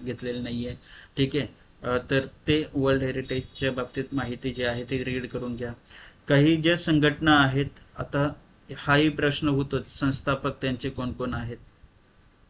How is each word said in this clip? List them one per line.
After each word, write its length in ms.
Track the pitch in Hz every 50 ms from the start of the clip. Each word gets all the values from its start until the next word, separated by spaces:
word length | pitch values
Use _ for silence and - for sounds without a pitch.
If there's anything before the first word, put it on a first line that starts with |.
| 120
घेतलेला 380 | 127 117 - 123 123 120 123
नाही 260 | 120 120 120 120 120
आहे. 80 | 123 120 - - - - - - - -
ठीक 180 | 143 135 135 143
आहे, 120 | 143 117 - - - - _ _ - - 123
अ, 80 | 123 123 - -
तर 140 | 139 135 131 - - - -
ते 180 | - 151 156 151 - -
वर्ल्ड 300 | 143 135 135 135 135 131
हेरिटेजच्या 680 | 131 127 131 131 - 135 131 131 - - - 139 131
बाबतीत 320 | 127 127 123 - - 135 135 -
माहिती 420 | 139 135 123 120 123 120 - 131 120
जी 100 | 123 123
आहे, 200 | 120 120 123 123
ती 200 | 120 139 127 123
रीड 240 | 127 127 127 123
करून 280 | 117 - 120 123 123 120
घ्या. 180 | 117 120 117 117 - _ - - - - - - _ -
काही 280 | - 143 139 147 160 165
ज्या 220 | 160 156 165 175
संघटना 600 | 170 - 175 156 147 143 147 143 - 160 156 151
आहेत, 320 | 143 139 135 131 139 143 - - - - - -
आता 360 | - - - - 143 143 147 147 - - _ _ _ - - 131
हाही 320 | - - 147 143 147 156 156
प्रश्न 380 | 147 147 147 147 139 - 156
होतोच, 400 | 147 139 139 143 139 139 127 -
संस्थापक 760 | - - - 143 135 135 - - 143 135 135 - 139 131 -
त्यांचे 280 | 135 131 127 120 - 131
कोण 220 | - 131 127 123
कोण 220 | 117 123 123 123 123
आहेत, 240 | 120 120 117 120 - - - - _ - - _ _ _ _ _ _ _ _ _ _ _